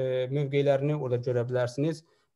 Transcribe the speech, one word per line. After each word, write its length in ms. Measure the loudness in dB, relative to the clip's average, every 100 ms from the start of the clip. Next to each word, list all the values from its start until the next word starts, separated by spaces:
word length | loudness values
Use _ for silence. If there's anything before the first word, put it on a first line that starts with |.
| 0 0 -2
mövqelərini 640 | -2 0 2 4 2 2 -2
orada 240 | -2 -2
görə 220 | 0 -2 0
bilərsiniz. 540 | 0 -2 0 -2 -2 -12 _ _